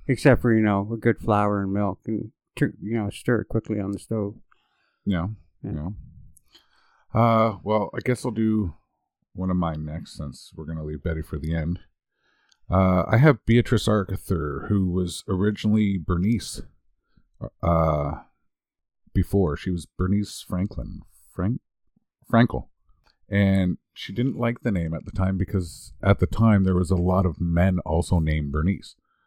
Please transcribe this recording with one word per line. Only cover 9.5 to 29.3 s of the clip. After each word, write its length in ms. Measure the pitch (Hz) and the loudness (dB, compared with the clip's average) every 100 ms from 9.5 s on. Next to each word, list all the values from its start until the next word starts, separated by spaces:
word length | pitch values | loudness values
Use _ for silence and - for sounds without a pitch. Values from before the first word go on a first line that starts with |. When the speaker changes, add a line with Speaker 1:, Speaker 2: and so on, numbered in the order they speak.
Speaker 2:
of 60 | 90 | 0
mine 280 | 85 78 76 | 0 -2 -8
next, 320 | 78 - - | -10 -12 -12
since 340 | 73 65 - | -12 -12 -18
we're 120 | 80 76 | -16 -10
gonna 180 | 80 | -8
leave 180 | 78 78 | -8 -6
Betty 200 | 87 80 | -4 -4
for 160 | 78 73 | -6 -6
the 160 | 76 | -4
end. 260 | 82 78 87 - _ _ _ _ _ _ _ - | -2 -2 -4 -8 _ _ _ _ _ _ _ -2
Uh, 340 | 95 95 90 - | 2 4 4 2
I 80 | 113 | 6
have 300 | 151 123 - | 6 4 4
Beatrice 420 | 120 - 110 - | 2 4 2 2
Arthur, 800 | 107 95 101 - 87 76 69 - | 0 0 -6 -2 -2 -2 -6 -2
who 220 | 104 92 | 0 0
was 340 | 92 87 - - | 0 -4 -6 -6
originally 720 | 92 104 104 107 107 104 98 | -2 0 0 0 2 2 0
Bernice, 640 | 78 87 98 113 - - - _ _ _ _ _ _ - - - | 0 0 2 0 -4 -12 -14 _ _ _ _ _ _ -16 -16 -4
uh, 500 | 87 82 80 76 71 73 - _ _ _ _ _ _ _ _ | 0 2 2 0 -2 -6 -14 _ _ _ _ _ _ _ _
before. 420 | 98 - 101 82 73 | -2 0 2 0 -2
She 140 | 92 | -4
was 160 | 87 - | -6 -8
Bernice 580 | - 92 101 104 - - | -6 -2 0 -2 -10 -8
Franklin, 540 | 90 101 - - - - _ _ | -4 -4 -6 -10 -12 -18 _ _
Frank-, 280 | - 95 127 _ _ _ _ _ _ - | -4 -2 -4 _ _ _ _ _ _ 0
Frankel. 380 | 117 120 - - _ _ _ _ _ - | 4 4 0 -8 _ _ _ _ _ -4
And 520 | 101 98 98 92 - _ | 2 4 4 2 -2 _
she 180 | - - | -18 -12
didn't 240 | 107 131 - | -4 -4 -2
like 220 | 117 120 | -4 -2
the 100 | 120 | -2
name 220 | 92 82 | -2 -2
at 140 | 80 - | -6 -8
the 40 | |
time 260 | - 95 95 | -4 -2 0
because 560 | 98 98 85 - - - | -2 -2 -4 -12 -20 -2
at 160 | 98 101 | 4 4
the 80 | 87 | 4
time 380 | - 113 101 | 4 4 6
there 120 | 95 90 | 4 2
was 140 | 87 | 2
a 40 | 90 | 2
lot 280 | 87 92 | 2 2
of 160 | 90 76 | 0 0
men 380 | 87 85 95 90 - | 0 2 4 2 0
also 320 | 82 - 90 | -2 0 0
named 340 | 78 78 73 | 2 0 -2
Bernice. 440 | 73 85 98 - - _ _ _ | -2 -2 -2 -8 -20 _ _ _